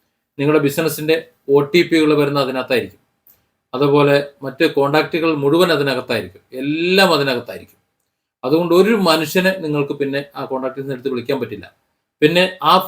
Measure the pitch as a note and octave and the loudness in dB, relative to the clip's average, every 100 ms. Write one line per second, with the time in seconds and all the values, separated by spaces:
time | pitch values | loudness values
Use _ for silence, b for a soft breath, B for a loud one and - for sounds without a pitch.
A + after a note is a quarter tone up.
0 | _ _ _ - C#3 D3+ C#3+ C#3+ D#3+ D3 | _ _ _ -4 0 2 2 0 -2 -2
1 | D3+ D#3+ - _ - C#3+ C#3+ F3 E3 E3 | -2 -2 -2 _ 0 2 4 2 2 2
2 | D3+ D3+ C#3+ C#3+ C3 C3 B2+ B2+ F#2+ - | 2 2 0 0 -2 -4 -2 -2 -2 -10
3 | _ _ _ _ _ _ _ B2+ C#3+ D3 | _ _ _ _ _ _ _ -2 2 4
4 | C#3+ C#3+ C#3+ - C3+ B2+ D#3+ C#3+ C#3 D3+ | 4 2 -2 -10 -12 -2 0 2 0 0
5 | D3 E3+ E3 D3+ C#3 E3 F3+ D3+ C#3+ B2 | 0 -2 -2 0 2 2 2 2 0 -4
6 | A#2 A#2 F#2 - _ B2+ C#3 D#3 F3 F#3+ | -4 -6 -6 -12 _ -8 -6 -4 0 4
7 | F#3 D#3 C#3 B2 A2 G2 F2+ _ _ _ | 4 2 0 -4 -6 -14 -18 _ _ _
8 | _ _ _ _ B2+ D#3+ F3 F3 G3 A3+ | _ _ _ _ -2 0 2 4 4 2
9 | F3+ D#3+ D#3 F#3 F#3 F#3+ D#3 D3 C#3+ C#3+ | 2 0 0 0 0 -2 -4 -4 -4 -4
10 | C#3 C#3 C#3+ C#3 C3 C3 C3 C3 C3+ C3 | -6 -6 -8 -12 -8 -8 -8 -8 -10 -8
11 | C3 B2 A#2 C3 A#2 G2+ - _ _ _ | -6 -6 -4 -6 -6 -10 -16 _ _ _
12 | _ _ D3+ E3+ F#3 - D3 F#3 | _ _ 2 2 0 0 2 2